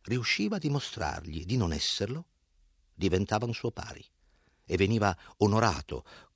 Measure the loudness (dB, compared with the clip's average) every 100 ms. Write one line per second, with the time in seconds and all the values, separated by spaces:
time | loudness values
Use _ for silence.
0 | -4 -2 0 0 0 -2 -2 -2 -4 -6
1 | -4 -4 -8 -8 -2 0 2 0 -2 -2
2 | -4 -6 -10 _ _ _ _ _ _ -2
3 | 2 2 2 0 0 -4 -6 -6 -10 -12
4 | -20 _ _ _ _ _ -2 2 4 4
5 | 2 0 -6 2 4 4 2 0 -4 -10
6 | -12 -20 -18